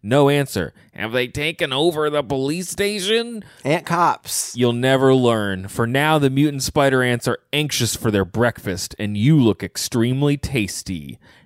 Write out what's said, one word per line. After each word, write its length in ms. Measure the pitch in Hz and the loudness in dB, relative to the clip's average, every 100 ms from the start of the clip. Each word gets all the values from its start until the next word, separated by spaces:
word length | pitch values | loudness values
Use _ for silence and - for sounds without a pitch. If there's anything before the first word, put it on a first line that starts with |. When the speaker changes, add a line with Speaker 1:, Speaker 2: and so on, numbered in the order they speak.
Speaker 1:
No 260 | 101 135 139 | 2 4 4
answer. 440 | 143 139 104 82 _ _ - | 4 0 -4 -6 _ _ -8
"Have 160 | 107 | -4
they 160 | 123 123 | -2 -2
taken 440 | 147 151 165 160 | -2 -4 -2 -4
over 380 | 131 165 151 151 | 2 0 2 0
the 140 | 147 | 0
police 460 | 120 139 135 165 175 | -2 -2 -2 -4 -8
station?" 720 | - 202 208 185 226 233 226 190 - | -4 -2 -2 -2 -2 -2 -10 -16 -10
Speaker 2:
Ant 220 | 131 165 143 | -2 -2 0
cops. 720 | 170 170 - - - - 120 | 2 2 0 -6 -8 -8 0
Speaker 1:
You'll 160 | 120 | 0
never 400 | 120 131 135 135 | 2 2 4 6
learn. 540 | 131 123 113 101 95 95 | 6 4 2 -2 -4 -8
For 180 | - 117 | -4 0
now, 320 | 131 151 156 | 0 2 4
the 140 | 139 | 2
mutant 320 | 135 151 143 | 2 0 0
spider 400 | 131 151 139 131 | -4 2 2 4
ants 240 | 123 120 131 | 2 0 -2
are 100 | 117 _ | -6 _
anxious 420 | 147 151 - 120 - | -4 -2 -2 -2 -2
for 140 | 117 | 0
their 160 | 104 92 | 2 0
breakfast, 680 | 110 117 - - 90 - - | 0 0 0 -8 -6 -8 -8
and 180 | 104 104 | -6 0
you 240 | 120 156 | 4 6
look 220 | 117 98 | 4 2
extremely 760 | 90 - - 131 117 131 143 143 | -4 -8 -4 -2 0 0 0 0
tasty. 840 | - 135 98 - - 90 69 58 _ _ | -4 -4 -4 -6 -8 -10 -10 -18 _ _